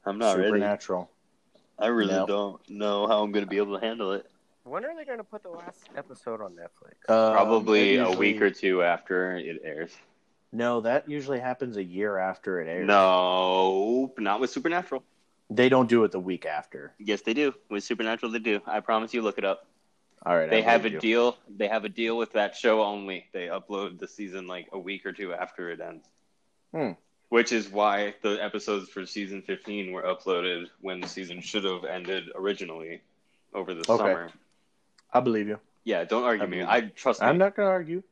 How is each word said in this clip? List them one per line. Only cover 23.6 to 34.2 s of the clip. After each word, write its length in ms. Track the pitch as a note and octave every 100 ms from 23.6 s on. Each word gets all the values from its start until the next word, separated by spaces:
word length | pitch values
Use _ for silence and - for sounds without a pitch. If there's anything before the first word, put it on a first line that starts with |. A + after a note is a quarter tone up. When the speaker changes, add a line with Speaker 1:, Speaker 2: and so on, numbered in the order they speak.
| - G2+ G2 F2
Speaker 1:
the 80 | F#2+
season, 400 | - G2 F#2+ F2+
like, 220 | F2+ E2
a 60 | G2
week 260 | F2+ G2 G2
or 80 |
two 200 | F#2 F#2+
after 380 | F2 F2+ - F2
it 80 | E2
ends. 280 | F2 E2 _ _ _ _ _ _ _
Speaker 2:
Hmm. 180 | E3 B2+ E2+ _ _ _
Speaker 1:
Which 220 | A#2 A#2
is 180 | A#2 G2
why 460 | G2+ G#2 G2+ G#2 -
the 220 | G#2+ G2+
episodes 460 | G2+ G#2 - G#2 F#2
for 160 | G2+ F#2
season 360 | G#2+ G2 G2
fifteen 480 | F#2 F#2 - G#2 F#2+
were 100 | F2+
uploaded 640 | F2+ F#2 F#2+ F2+ F2+ F2 F2 _
when 180 | F#2+ F2+
the 80 | F2+
season 340 | - F2+ F2
should 220 | - G#2+
have 220 | G2 F2+ -
ended 400 | F2+ F2+ F#2+ E2+ -
originally 680 | G2 G2 F2+ E2 E2 E2+ _ _ _ _ _
over 200 | G2 F2+ E2+
the 60 |
Speaker 2:
Okay. 160 | - A2+
Speaker 1:
summer. 320 | G2+ F#2